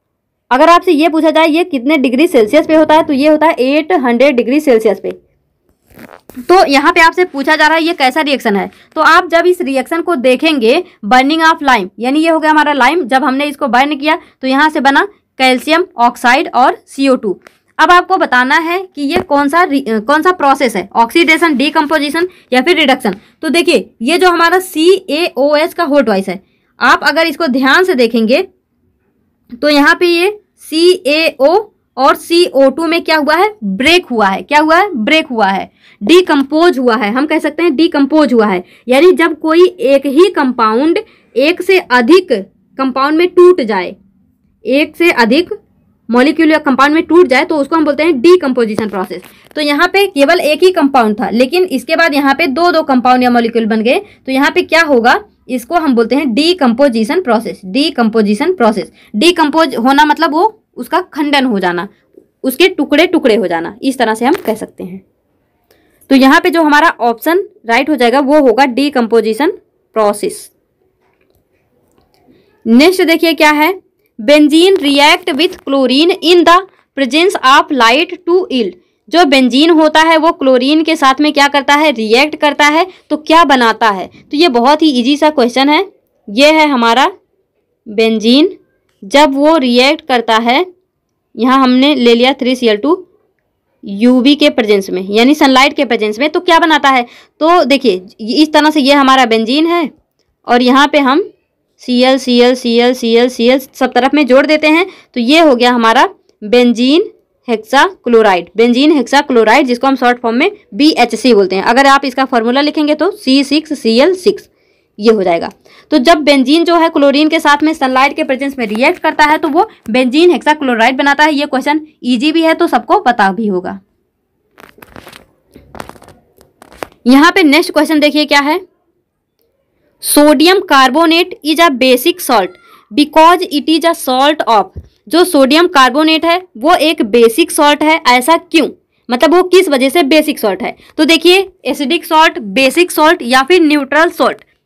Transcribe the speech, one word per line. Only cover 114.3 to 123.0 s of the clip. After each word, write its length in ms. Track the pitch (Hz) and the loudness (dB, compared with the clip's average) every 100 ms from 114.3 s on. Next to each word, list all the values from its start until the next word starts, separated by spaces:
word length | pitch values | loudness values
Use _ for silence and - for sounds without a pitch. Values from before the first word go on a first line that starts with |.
| 165 - _ _ _ _ - | -4 -12 _ _ _ _ -4
ये 140 | 214 | 0
हो 100 | 220 | 0
जाएगा। 280 | 185 170 170 - _ - _ | 0 -2 -6 -14 _ -20 _
तो 80 | 302 | 0
जब 180 | 254 339 | 2 2
बेंजीन 440 | 285 277 247 320 | 2 0 2 0
जो 120 | 339 339 | 2 0
है 120 | 330 | 0
क्लोरीन 380 | 330 277 277 311 | 2 2 2 0
के 120 | 330 | 0
साथ 220 | 311 294 | 0 0
में 100 | 302 | 0
सनलाइट 420 | 320 262 262 277 285 | -2 -2 0 -2 -2
के 80 | |
प्रेजेंस 340 | 311 254 277 269 | -6 -4 -6 -6
में 80 | 226 | -6
रिएक्ट 320 | 214 277 359 | -2 -2 -2
करता 260 | 320 302 | -4 0
है 140 | 294 311 | 0 0
तो 100 | 330 | 0
वो 200 | 294 427 - - | -2 -2 -6 -4
बेंजीन 400 | 254 254 285 349 | -2 0 2 2
हेक्साक्लोराइड 680 | 269 294 302 269 226 226 262 | 2 0 -2 -2 0 0 0
बनाता 280 | 285 277 | 0 2
है। 100 | 302 | 0
ये 120 | 285 294 | 0 -4
क्वेश्चन 340 | 262 285 302 311 _ | -4 -2 -4 -6 _
ईजी 280 | 247 247 294 | -4 -2 0
भी 100 | 320 | 0
है 120 | 320 | 0
तो 120 | 320 339 | 0 0
सबको 320 | 247 - 339 | -2 0 0